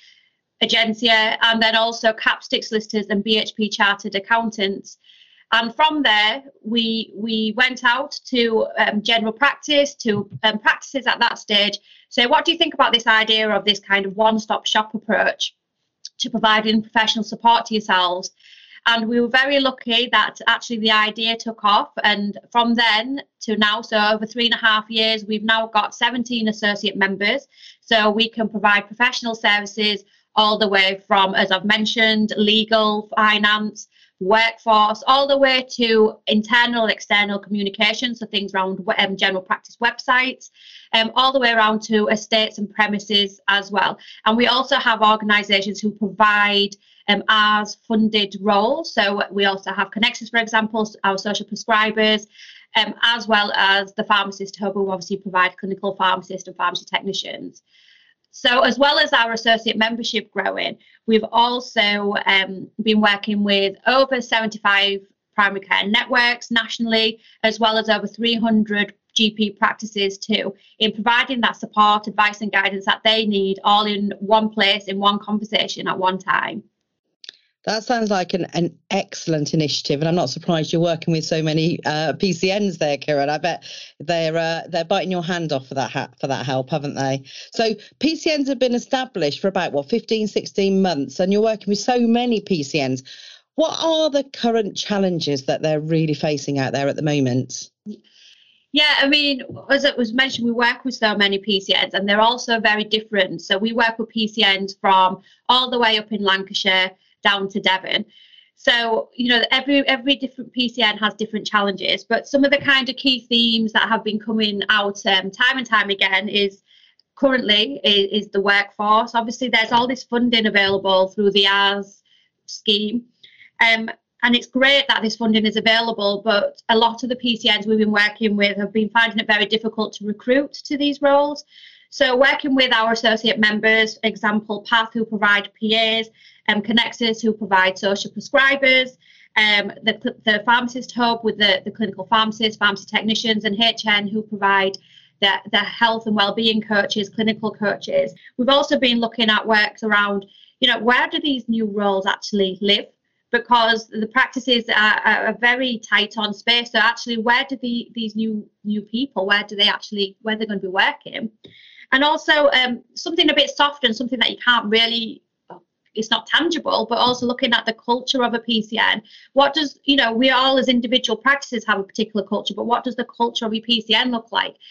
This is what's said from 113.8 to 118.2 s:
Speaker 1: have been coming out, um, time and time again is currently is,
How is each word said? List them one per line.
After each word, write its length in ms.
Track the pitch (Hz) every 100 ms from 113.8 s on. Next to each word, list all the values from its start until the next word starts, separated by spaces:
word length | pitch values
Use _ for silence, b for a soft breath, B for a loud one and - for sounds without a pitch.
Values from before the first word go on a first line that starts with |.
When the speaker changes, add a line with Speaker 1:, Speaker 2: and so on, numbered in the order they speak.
| 202
Speaker 1:
have 160 | 226
been 140 | 214 208
coming 420 | 233 220 214 202 -
out, 320 | 214 202 202 202
um, 240 | 190 190
time 260 | 196 247 262
and 100 | 240
time 220 | 220 196
again 400 | 196 196 190 196
is 320 | 202 196 196 b b b b _
currently 640 | - 277 254 202 208 247 277
is, 420 | 208 202 196 208